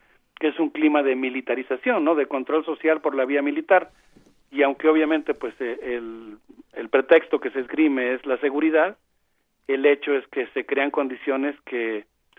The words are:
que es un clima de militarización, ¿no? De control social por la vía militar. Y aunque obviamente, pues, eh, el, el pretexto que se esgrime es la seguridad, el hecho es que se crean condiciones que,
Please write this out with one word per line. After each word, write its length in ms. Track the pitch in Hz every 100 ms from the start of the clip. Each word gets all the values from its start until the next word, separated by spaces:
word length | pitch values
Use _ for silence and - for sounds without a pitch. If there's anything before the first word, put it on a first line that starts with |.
| _ _ _ -
que 80 | 156
es 120 | 147
un 100 | 151
clima 320 | 151 151 147
de 120 | 139 131
militarización, 880 | 131 127 123 123 127 127 254 220
¿no? 120 | 151 160
De 100 | 135
control 400 | 139 127 151 156
social 340 | 147 160 156
por 140 | 151 139
la 100 | 131
vía 160 | 143
militar. 480 | 143 147 156 185 - _ _ _ _ _ _
Y 120 | 135
aunque 260 | 139 135 156
obviamente, 440 | 156 151 160 143
pues, 200 | - 120 -
eh, 200 | 123 120
el, 560 | 131 120 113 113 113 107 _ - -
el 160 | - 113
pretexto 500 | 135 - 165 - 147
que 120 | -
se 100 | 135
esgrime 520 | 123 - 156 135 123 127
es 100 | 135
la 120 | 127
seguridad, 580 | 147 143 160 156 175 214 _ _ _ _ _ _ -
el 180 | 135 143
hecho 280 | 143 147
es 140 | 139 -
que 200 | 139 117
se 180 | 139 -
crean 260 | 139 143
condiciones 640 | 147 135 127 - 135 139 139 -
que, 400 | 123 113 107 - _ _